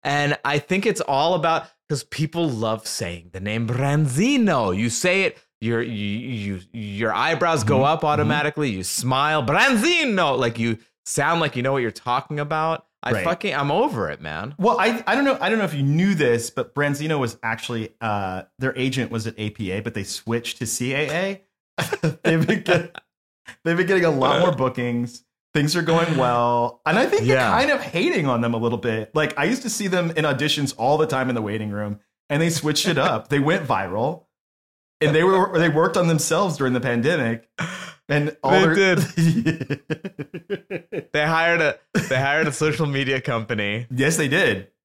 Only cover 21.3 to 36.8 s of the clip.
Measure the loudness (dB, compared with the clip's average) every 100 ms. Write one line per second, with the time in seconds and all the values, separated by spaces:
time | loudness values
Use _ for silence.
21.3 | -6 _ _ _ -8 -6 -2 -2 0 0
22.3 | 2 2 0 2 0 0 -14 _ _ _
23.3 | _ -20 -6 -2 0 2 4 4 4 2
24.3 | 4 2 2 -2 -2 -4 -2 -4 -10 _
25.3 | _ _ 0 2 0 2 2 2 2 2
26.3 | 4 2 2 0 -2 0 2 2 2 4
27.3 | 4 4 4 2 0 -2 0 0 2 0
28.3 | 0 0 0 0 0 -2 -2 -2 -2 0
29.3 | 0 -2 -2 -4 -4 0 0 0 0 0
30.3 | 0 0 0 -2 -2 0 2 2 0 0
31.3 | -2 -2 -4 -4 -6 -6 -8 _ _ _
32.3 | 0 0 0 -2 0 0 2 2 0 0
33.3 | 0 2 0 0 -2 -2 -2 -4 -4 _
34.3 | _ _ _ _ _ _ _ 2 4 4
35.3 | 4 2 2 2 4 2 2 2 2 2
36.3 | 0 0 0 0 0